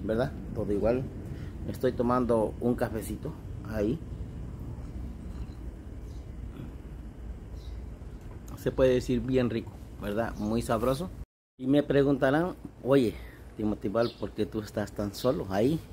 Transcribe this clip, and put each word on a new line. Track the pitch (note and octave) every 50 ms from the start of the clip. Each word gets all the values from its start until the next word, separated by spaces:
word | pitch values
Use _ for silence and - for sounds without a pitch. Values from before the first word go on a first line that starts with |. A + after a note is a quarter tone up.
| -
¿verdad? | G2 A2 A2+ B2+ C#3+ - - - - -
Todo | A2+ G#2 F#2+
igual. | G#2 G2+ F#2+ A2 A#2+ C3 C3+ - - - - - - - - - - - - -
Estoy | G2+ - - B2+
tomando | B2 - B2 A#2+ B2 B2+ B2+ A2+ A#2 A2+ G#2+ - - -
un | - A#2+ B2
cafecito | A#2 B2+ A2 G#2+ A2+ - - - - - D3 D#3+ - - - - - - -
ahí. | A2 A2 G2+ G#2 C3+ E3 - - - - - - - - - - - - - - - - - - - - - - - - - - - - - - - - - - - - - - - - - - - - - - - - - - - - - - - - - - - - - - - - - - - - - - - - - - - - - - - - - - - - - - - - - - - -
Se | - A#2+
puede | A#2 - C3+ C3 B2+
decir | B2+ A#2+ - B2+ A#2+
bien | A2+ B2+ C3 B2+ B2 A#2
rico, | A2 A#2 G#2 - - - - - - -
¿verdad? | - G#2+ G2+ G#2+ A#2 - - -
Muy | G#2 G#2+ A2 A#2
sabroso. | A#2 - A#2+ A2 A2 B2+ C3+ C3+ F3 F3+ - - - _ _ _ _ _ _ _
Y | C3 B2+
me | C#3 D3 C#3+
preguntarán, | - C#3+ C#3 C#3 C#3 C#3+ B2 C#3+ C3 C3+ D#3 E3+ F#3 F#3 - - - - - -
"Oye, | A#2 C3+ C#3 B2+ G#2 F#2+ - - - - - - - -
Timothy | - G#2+ G#2+ G#2 G2+ - A2
Val, | G2 A2+ A#2+ A#2 - -
¿por | A2 G2
qué | - - G#2+
tú | G2 - A2
estás | G#2 - - A2 G#2 G2
tan | - - G#2 G2+ G2+
solo | - - B2 C#3 F3+ C#3 F#2+
ahí? | F#2 G2 A2 C3+ D#3+ D#3+ - -